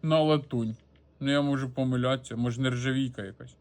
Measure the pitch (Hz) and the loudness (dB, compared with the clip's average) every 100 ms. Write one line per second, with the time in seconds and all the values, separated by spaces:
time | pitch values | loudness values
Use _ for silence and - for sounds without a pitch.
0 | 160 160 156 151 135 123 113 113 _ _ | 2 2 4 2 0 -4 -2 -6 _ _
1 | _ _ 139 143 143 139 131 127 131 127 | _ _ 0 2 2 0 -2 -2 0 2
2 | 127 131 127 117 120 117 131 123 127 131 | 2 0 -2 -2 -2 0 0 0 0 0
3 | 135 127 98 98 127 - | -2 -4 -12 -12 -18 -20